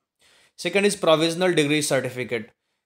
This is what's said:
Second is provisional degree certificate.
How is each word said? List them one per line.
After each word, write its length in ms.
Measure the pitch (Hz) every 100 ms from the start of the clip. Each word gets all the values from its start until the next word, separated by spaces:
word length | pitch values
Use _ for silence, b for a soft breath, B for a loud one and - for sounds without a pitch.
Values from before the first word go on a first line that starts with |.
| _ _ b b b -
Second 300 | 175 196 202
is 100 | 196
provisional 580 | 165 156 165 165 185
degree 260 | 156 143 151
certificate. 680 | 147 135 127 120 120 117 107 _ _ _